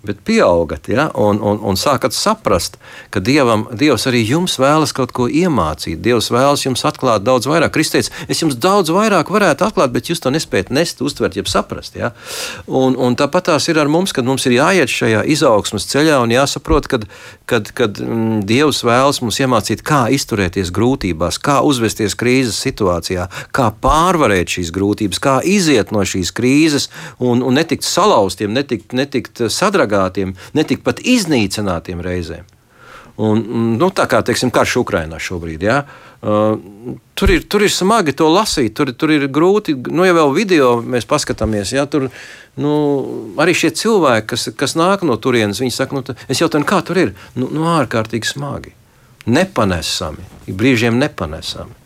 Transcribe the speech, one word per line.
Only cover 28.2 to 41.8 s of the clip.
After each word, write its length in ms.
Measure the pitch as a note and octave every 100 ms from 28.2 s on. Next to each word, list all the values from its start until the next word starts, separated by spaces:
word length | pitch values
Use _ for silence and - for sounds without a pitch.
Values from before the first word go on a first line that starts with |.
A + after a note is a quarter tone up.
| F#2+ - G#2 A2+
netikt, 380 | - A2 - B2+
netikt 480 | C#3+ A#2+ - - A#2+
sadragātiem, 400 | - G3 G3 A#2+ G2+ F#2 F#2+ F#2+ F#2 -
netikt 300 | C#3+ D#3 B2 -
pat 140 | A#2+
iznīcinātiem 1000 | - B3+ E3+ C3 G2 A2 G2+ E2+ E2 F2 F2+
reizēm. 400 | F2+ E2 E2 F2 _ _ _ - - - -
Un, 240 | A2 G#2+
un, 220 | G#2 B2 A2+ A2+
nu, 140 | F3+
tā 160 | F#3+ C#3
kā, 140 | A#2
teiksim, 280 | A2 A2+ B2+
karš 240 | C#3 A#2+ B2+
Ukrainā 380 | A#2 G2 D#2 D#2
šobrīd, 440 | - F2+ E2 D#2 G2
ja? 140 | C3+ C#3 - - -
Ā, 140 | G#2+ G#2+ G#2+ A2 F#2+ G#2 B2 - _ -
tur 160 | G3
ir, 80 | E3 -
tur 160 | G3+ G#3
ir 80 |
smagi 400 | - F#3 A3+ D#3+ -
to 140 | D#3+
lasīt, 440 | F3 A3 - A2+ -
tur, 160 | C#3
tur 180 | A#2+ D#3
ir 140 | D#3 C#3
grūti, 460 | C#3 F3 G#3 G#3 C3+ C3+
nu, 160 | D3 F#3
ja 80 | E3+
vēl 160 | D3
video 380 | C#3+ G#3+ E3+ B2+ A#2+
mēs 280 | A#2+ B2 -
paskatāmies, 640 | D3 - - A2 G#2+ F#2+
ja, 80 | C3+